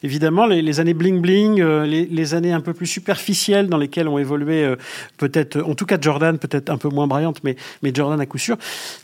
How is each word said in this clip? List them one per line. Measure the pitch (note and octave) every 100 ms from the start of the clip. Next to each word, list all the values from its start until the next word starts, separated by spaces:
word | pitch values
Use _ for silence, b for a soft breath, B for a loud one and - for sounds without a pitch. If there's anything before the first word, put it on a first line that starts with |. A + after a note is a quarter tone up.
évidemment, | C#3+ C#3+ D#3+ F3 A3+
les, | F3
les | D#3 C#3+
années | E3
bling-bling, | E3 F3+ F3+ F3 G3 G#3+ G#3
euh, | D#3+ D3+ D3+
les, | D#3+
les | F3 E3 D3+
années | E3+ F3
un | E3
peu | F3
plus | E3 F3
superficielles | - G3 G3 - F#3+ - G3+ G3+
dans | D#3+
lesquelles | C#3+ E3 D#3+
ont | C#3+
évolué, | C3+ D3 D3 D#3+
euh, | C#3+ B2+ B B B -
peut-être, | C#3+ D#3+ D3 C#3+
en | D3 C#3+
tout | F#3+
cas | F#3
Jordan, | D3+ C#3+ D#3+ D#3+
peut-être | C3+ C#3+ C#3+
un | C#3
peu | D3
moins | C#3 C#3+
Bryant, | C#3 D#3+ -
mais, | C#3 B2+ B B
mais | C#3
Jordan | C3 C#3+ D3+
à | C#3
coup | C3+
sûr. | - A3+ B B B B